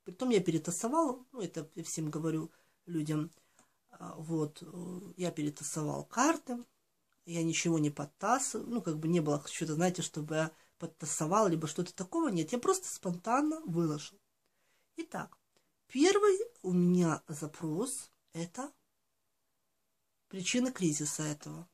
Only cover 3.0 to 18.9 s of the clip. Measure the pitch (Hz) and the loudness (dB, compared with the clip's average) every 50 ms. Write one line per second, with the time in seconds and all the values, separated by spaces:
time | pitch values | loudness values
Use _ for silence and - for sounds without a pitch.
3 | 151 151 156 151 151 170 - _ _ _ _ _ _ _ _ _ _ _ - - | -2 0 0 -2 -2 -4 -8 _ _ _ _ _ _ _ _ _ _ _ -20 -16
4 | 175 170 - - 160 156 165 160 151 147 147 - 170 160 - 175 175 175 180 180 | -14 -14 -12 -12 -6 -2 0 0 0 -2 -4 -10 -16 -14 -12 -12 -10 -10 -10 -10
5 | 202 - - - 180 170 160 - 147 147 147 - 147 - - 156 151 147 143 143 | -12 -12 -8 -4 -4 -4 -2 0 -2 -2 -2 -4 -8 -6 -4 -2 -2 0 -2 -2
6 | 147 - - 226 262 302 330 320 - - 247 240 240 - _ _ _ _ _ _ | -4 -4 2 4 4 4 4 2 -2 -6 -8 -8 -8 -14 _ _ _ _ _ _
7 | _ _ _ _ _ - 170 170 165 165 160 - - 175 165 160 151 147 147 - | _ _ _ _ _ -6 -2 0 0 2 2 2 2 4 4 4 4 2 0 -2
8 | 143 147 - _ - 208 240 277 269 - - 220 - - 233 240 - 180 156 156 | -8 -10 -8 _ 0 2 2 2 2 -2 -4 -6 -6 -4 -4 -4 -2 -2 -4 -2
9 | 156 160 175 180 151 151 147 147 147 - - - 170 156 156 151 175 185 180 - | 0 2 4 4 4 4 2 0 0 -6 -6 -6 -4 -2 0 2 2 2 2 0
10 | 165 - - 160 147 151 156 156 160 160 - _ _ _ _ _ - 160 - _ | -4 -6 -6 -6 -6 -2 -2 -2 -2 -2 -4 _ _ _ _ _ -12 -12 -10 _
11 | - 147 - - 165 156 180 214 220 196 170 165 160 147 - - 175 - - - | -8 -6 -4 -2 0 2 4 4 4 4 4 2 0 -4 -2 -4 -4 -4 -4 -8
12 | 190 - - 330 330 285 202 170 156 156 - 240 - - 381 381 - - - - | -10 -4 0 0 0 2 2 0 0 0 -2 0 2 2 2 2 0 -6 -12 -6
13 | - 190 175 175 - 226 233 277 294 302 311 320 320 294 160 170 170 156 151 151 | -4 -4 -4 -4 -2 0 2 2 2 2 0 -2 -4 -2 0 2 2 2 0 -2
14 | - - - _ _ _ _ _ _ _ _ _ _ _ _ _ _ _ _ - | -6 -10 -16 _ _ _ _ _ _ _ _ _ _ _ _ _ _ _ _ -12
15 | 330 - - 190 - - - _ _ _ _ _ _ _ _ _ _ _ - 254 | -12 -8 -8 -10 -10 -10 -14 _ _ _ _ _ _ _ _ _ _ _ 2 6
16 | 294 370 392 403 403 415 381 381 453 480 - - - 185 180 180 175 175 180 180 | 6 6 6 8 6 6 4 4 0 -6 -8 -8 -4 2 4 6 6 6 6 6
17 | 175 165 151 - - - 156 143 156 147 147 - - 160 151 170 233 277 - - | 6 4 2 0 -4 -8 -10 -8 -8 -10 -8 -8 -6 -4 -2 -2 -2 -4 -4 -8
18 | - - _ _ _ _ _ 165 170 175 - - 262 294 - _ _ _ | -10 -14 _ _ _ _ _ -8 -8 -8 -8 -10 -10 -10 -10 _ _ _